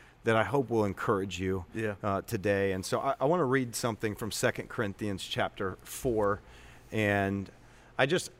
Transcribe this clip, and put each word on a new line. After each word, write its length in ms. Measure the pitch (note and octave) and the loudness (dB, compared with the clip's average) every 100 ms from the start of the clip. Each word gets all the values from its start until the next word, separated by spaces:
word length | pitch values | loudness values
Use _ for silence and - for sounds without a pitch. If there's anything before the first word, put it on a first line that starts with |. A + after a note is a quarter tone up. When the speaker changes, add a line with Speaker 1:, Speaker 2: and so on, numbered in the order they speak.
| - - A2+ | -20 -6 2
Speaker 1:
that 100 | A2+ | 2
I 80 | |
hope 260 | G2+ C#3 B2+ | 4 0 2
will 140 | A2+ | 2
encourage 560 | G#2 F2+ - G2+ G2 F2+ | 2 0 0 0 0 -4
you, 240 | F#2 F#2+ F2 | -2 -2 -4
Speaker 2:
Yeah. 200 | A2 A2 G2+ | -6 -4 -4
Speaker 1:
uh, 180 | G#2+ G2 | -2 -2
today. 500 | - A2 G2 G2+ G2 | -2 -2 2 2 2
And 120 | F#2 F#2 | 0 -2
so 140 | A#2+ | -2
I, 160 | C3+ C#3 | 0 0
I 40 | C3+ | 2
wanna 200 | F3+ C3+ | 4 4
read 280 | C3+ B2 | 2 0
something 420 | A2 B2 G#2 A2 G2+ | -2 -4 -2 -4 -2
from 160 | G#2+ | -6
Second 340 | - B2 - - | 0 0 0 -6
Corinthians 560 | - G#2 F#2+ G#2+ F#2+ | -4 -4 -2 -4 -4
chapter 540 | - - G2 - G2 F#2 | -6 -2 -2 -2 -6 -6
four. 600 | - - C3+ A2 G2+ G2+ - - - - - | -12 -6 -2 2 2 2 -4 -20 -20 -20 -6
And 580 | G#2+ G#2 G2+ G2 G2 F#2+ - - - - - | 0 2 2 2 -2 -6 -14 -20 -20 -8 0
I 80 | C3+ | 2
just 260 | E3+ - | 2 -2